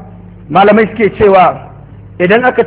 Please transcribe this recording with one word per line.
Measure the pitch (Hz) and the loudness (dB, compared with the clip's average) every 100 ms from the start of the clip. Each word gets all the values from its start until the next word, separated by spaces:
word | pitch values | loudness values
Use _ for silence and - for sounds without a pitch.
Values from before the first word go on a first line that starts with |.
| - - - - - | -20 -20 -20 -20 -4
malamai | 160 202 208 220 | 0 2 2 0
suke | - 202 - | -2 -4 0
cewa | 208 190 165 135 - - - - - - | 0 2 2 -2 -12 -20 -20 -20 -20 -6
idan | 180 226 254 | -2 0 0
aka | 233 | -2